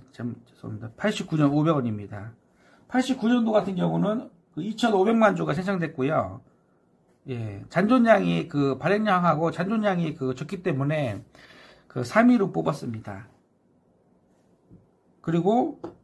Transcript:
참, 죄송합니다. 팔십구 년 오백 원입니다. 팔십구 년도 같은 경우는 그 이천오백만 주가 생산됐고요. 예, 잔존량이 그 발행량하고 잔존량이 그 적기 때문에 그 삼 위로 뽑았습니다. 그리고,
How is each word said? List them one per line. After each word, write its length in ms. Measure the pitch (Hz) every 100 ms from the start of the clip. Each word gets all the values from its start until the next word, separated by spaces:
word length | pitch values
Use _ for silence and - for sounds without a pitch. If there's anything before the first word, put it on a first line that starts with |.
| -
참, 240 | - 120 110
죄송합니다. 480 | - _ 113 107 110 -
팔십구 400 | 208 208 185 160
년 140 | 143
오백 240 | 147 151
원입니다. 580 | 151 120 104 101 104 110 - _ _ _ _ _
팔십구 400 | 254 254 262 220
년도 220 | 247 220
같은 240 | 214 196
경우는 560 | 180 170 165 185 220 - - _
그 80 | -
이천오백만 760 | 190 220 240 202 190 226 220 190
주가 160 | 156
생산됐고요. 880 | 147 185 196 170 - 131 151 98 101 - _ _ _ _ _ _ _ -
예, 360 | 120 110 101 110
잔존량이 800 | 170 208 254 233 208 180 170 151
그 300 | 143 139 135
발행량하고 720 | 143 208 214 185 175 151 165
잔존량이 640 | 160 180 226 208 180 165
그 200 | 143 131
적기 280 | 127 147 185
때문에 600 | 180 139 139 156 135 101 - - - - - - _
그 160 | -
삼 260 | 120 214 240
위로 220 | 247 190
뽑았습니다. 760 | 170 160 147 131 110 110 98 117 _ _ _ _ _ _ _ _ _ _ _ _ _ _ - _ _ _ _
그리고, 600 | - 165 175 240 294 - - -